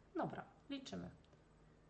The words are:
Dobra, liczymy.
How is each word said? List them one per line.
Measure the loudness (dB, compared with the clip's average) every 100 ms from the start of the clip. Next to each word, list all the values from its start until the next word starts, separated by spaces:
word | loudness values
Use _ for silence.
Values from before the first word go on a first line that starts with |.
| 0 6
Dobra, | 6 4 0 -6 0
liczymy. | 0 2 0 0 -4 -10 -16 -16 -16 -16 -16 -16